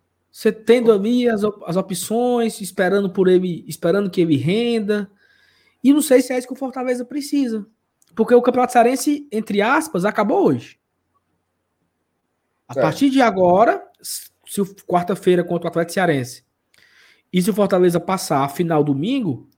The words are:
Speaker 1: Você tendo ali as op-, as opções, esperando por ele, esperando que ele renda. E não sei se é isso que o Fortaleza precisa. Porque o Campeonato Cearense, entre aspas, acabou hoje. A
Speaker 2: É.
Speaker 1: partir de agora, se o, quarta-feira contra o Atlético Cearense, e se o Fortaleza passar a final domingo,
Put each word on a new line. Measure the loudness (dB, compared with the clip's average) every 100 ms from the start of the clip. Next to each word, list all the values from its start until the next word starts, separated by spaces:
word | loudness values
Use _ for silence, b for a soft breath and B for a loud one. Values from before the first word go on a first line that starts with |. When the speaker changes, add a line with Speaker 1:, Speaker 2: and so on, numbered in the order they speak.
| _ _ _
Speaker 1:
Você | -4 -2
tendo | -2 2 4 4
ali | 2 2 0 0
as | 0
op-, | -2 -6 -6
as | -4
opções, | -4 -6 -4 -2 0 0 -2 -4
esperando | -10 -2 0 0 -2
por | 0 4
ele, | 4 0 -8 -10
esperando | -6 -2 -2 -2
que | -2
ele | 0 0
renda. | 0 0 0 -2 -2 -4 -6 _ _ _ _ _ _ _
E | 2
não | 4
sei | 4 2
se | 2
é | -4
isso | -6
que |
o | -10
Fortaleza | -10 -8 -6 -6
precisa. | -6 -10 -4 -2 -2 -4 -10 _ _ _ _ -4
Porque | 4 4
o |
Campeonato | 4 2 2
Cearense, | 4 2 2 -2 -4 -4
entre | -8 -4 -2
aspas, | 0 0 -2 -2 -2
acabou | -2 0 2 2
hoje. | 0 -4 _ _ _ _ _ _ _ _ _ _ _ _ _ _ _ _ _ _ _ -10
A | -2
Speaker 2:
É. |
Speaker 1:
partir | -2 2 0
de | 2
agora, | 2 2 4 4 4 2 -6 _
se | -14 -12 -14 _ -12 -6
o, | -6 -8 -4
quarta-feira | -4 -2 -2 2 2
contra | 0 -4 -4
o |
Atlético | -4 -4
Cearense, | -2 0 -2 -4 -14 _ _ _ b b b b b b
e | -2
se | 0
o |
Fortaleza | 0 2 2 2 0
passar | -2 -6 -2 -2
a | -2
final | -4 -2 0
domingo, | 0 -2 -2 -4 -4 -8 -12